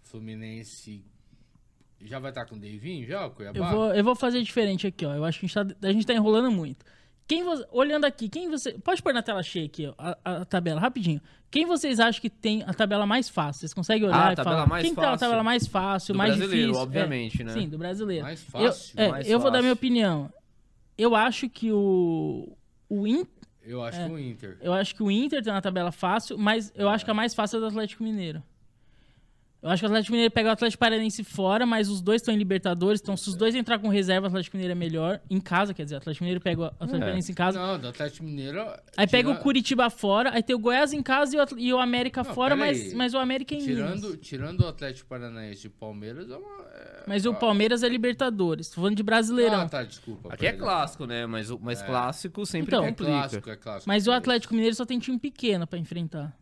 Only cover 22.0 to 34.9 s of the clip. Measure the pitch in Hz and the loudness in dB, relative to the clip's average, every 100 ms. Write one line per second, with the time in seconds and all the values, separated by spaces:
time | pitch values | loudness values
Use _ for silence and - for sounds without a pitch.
22 | 175 165 156 143 - - _ _ _ 208 | 4 0 -2 -6 -10 -18 _ _ _ -2
23 | 208 269 359 _ - _ 110 123 117 175 | 0 0 0 _ -20 _ -12 -8 -8 -6
24 | 170 165 131 113 101 90 160 185 196 - | -6 -6 -10 -10 -14 -10 -2 0 0 0
25 | 208 202 277 294 220 196 190 185 175 165 | 2 2 2 0 -2 -2 -2 -2 -2 -2
26 | 185 208 - - 208 220 208 - 202 214 | 0 0 -2 -2 2 2 -2 -2 2 2
27 | 220 214 233 220 214 226 220 214 214 - | 0 0 0 0 -2 0 -2 -2 -4 -4
28 | 220 214 175 156 - _ _ _ _ _ | -4 -4 -4 -8 -12 _ _ _ _ _
29 | _ _ _ _ _ _ 151 180 214 214 | _ _ _ _ _ _ -2 0 2 0
30 | 208 233 233 233 220 220 233 208 233 220 | 2 4 4 4 2 2 2 2 2 2
31 | 220 208 208 - 190 208 240 226 202 202 | 0 -4 -8 -2 2 4 4 2 2 0
32 | 180 226 226 214 202 190 185 175 185 214 | 2 2 4 2 2 0 0 2 2 2
33 | - 196 - 175 220 240 233 233 214 202 | 0 -6 -4 0 2 2 0 0 2 2
34 | 185 185 190 185 175 190 185 175 165 | 4 2 2 -2 -4 -4 -4 -2 -2